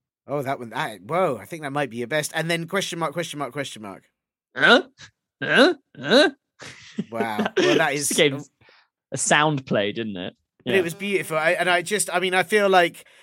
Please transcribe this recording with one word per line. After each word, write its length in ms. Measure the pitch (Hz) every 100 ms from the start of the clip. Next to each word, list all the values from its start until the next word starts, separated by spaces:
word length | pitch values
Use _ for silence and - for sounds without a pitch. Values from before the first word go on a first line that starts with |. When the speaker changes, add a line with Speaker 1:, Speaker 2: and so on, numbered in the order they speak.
| _ _ -
Speaker 1:
Oh, 160 | 143
that 160 | 131 135
one. 100 | 117
That, 320 | 117 147 104
whoa, 360 | 98 165 185 113
I 40 | 98
think 180 | 170
that 100 | 147
might 160 | 143 139
be 80 | 113
your 100 | 117
best. 240 | 156 147 160
And 140 | 160
then 180 | 170 165
question 320 | 196 175 170
mark, 140 | 160
question 260 | 156 165 147
mark, 120 | 135
question 300 | 139 131 110
mark. 220 | 104 90 _ _ _ _ _ 127
Speaker 2:
Huh? 280 | 156 240 - _ - _ _ _
Huh? 300 | 139 165 294 311 _ -
Huh? 300 | 135 233 330 - _ _ - - - - -
Speaker 1:
Wow. 360 | - 226 214 214
Speaker 2:
<laughs> 60 | -
Speaker 1:
Well, 200 | 349 -
that 140 | 156
Speaker 2:
Just 180 | 143 139
Speaker 1:
is 60 | -
Speaker 2:
became 240 | 151 139 - _ _ _ _ _ _
a 60 | 139
sound 480 | - 156 151 147 131
play, 260 | 113 101
didn't 260 | 110 113 95
it? 180 | 92 - _ _ -
Speaker 1:
But 80 |
Speaker 2:
Yeah. 60 | 196
Speaker 1:
it 40 |
was 100 | 170
beautiful. 440 | 165 202 190 151 156
I, 140 | 160
and 180 | 170 175
I 120 | 175
just, 320 | 165 202 -
I 60 | 175
mean, 140 | 185
I 100 | 185
feel 260 | 175 214 202
like, 360 | 190 170 - - _